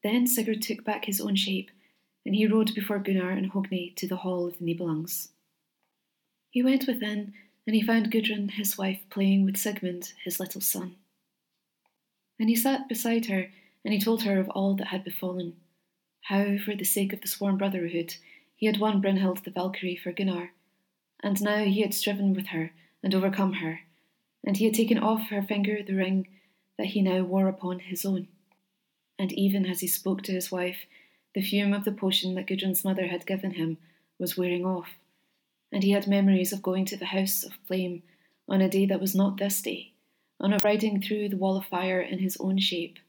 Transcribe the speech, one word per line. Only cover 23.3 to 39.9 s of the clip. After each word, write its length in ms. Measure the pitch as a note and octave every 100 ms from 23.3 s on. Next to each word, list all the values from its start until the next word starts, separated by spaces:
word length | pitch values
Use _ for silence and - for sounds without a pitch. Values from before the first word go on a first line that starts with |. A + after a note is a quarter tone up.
| G3 F#3+
her, 260 | F#3+ E3 E3 - _ _ _ _ _
and 120 | - G3
he 80 |
had 100 | A3
taken 240 | G#3+ A3+ A3+
off 300 | G#3+ A3 -
her 140 | G#3
finger 400 | G3 G#3 G3+ G#3
the 120 | G3
ring 340 | F#3+ F#3 F#3+ F#3 - _ _ _ -
that 120 | G3+
he 140 | G3+
now 200 | F#3+ F#3
wore 260 | F3+ F#3+ F#3+
upon 320 | F#3+ F3+ F3+
his 240 | F#3 F3+
own. 240 | G3 F#3 - _ _ _ _ _ _ _ _ -
And 140 | F#3+
even 340 | - G3 G3 F#3
as 140 | F3
he 80 | F3+
spoke 340 | - F#3+ F#3+
to 100 | -
his 180 | F#3 F3+
wife, 360 | F#3 F3+ F#3 - - _ _ _
the 80 | -
fume 300 | G3 G3+ G3+
of 120 | G3+
the 80 | G3+
potion 420 | G3+ F#3+ F#3 F#3
that 120 | F#3 F#3+
Gudrun's 380 | F#3+ F#3+ F#3
mother 220 | G3 F#3+ F3
had 200 | F3+ -
given 260 | F#3+ G3
him 260 | F3+ D#3+ D#3+ _ _ _ _
was 180 | F3 -
wearing 280 | F3+ F3+
off, 260 | F#3 F3+ E3 - _ _ _ _ _ _ _
and 100 | G3+
he 80 | G3
had 160 | G3+ G3
memories 460 | G3 G3 F#3+ F3+
of 100 | G3
going 220 | F#3+ F#3 F#3+
to 100 | G3+
the 100 | F3
House 380 | G3 F#3+ -
of 80 | - - -
Flame 360 | F#3 F3+ E3+ _ _ _ _ -
on 120 | G3
a 80 | F#3+
day 180 | F#3+ G3
that 140 | F#3+
was 140 | F#3+
not 220 | F#3+ G3 -
this 240 | G3+ -
day, 320 | - F#2 -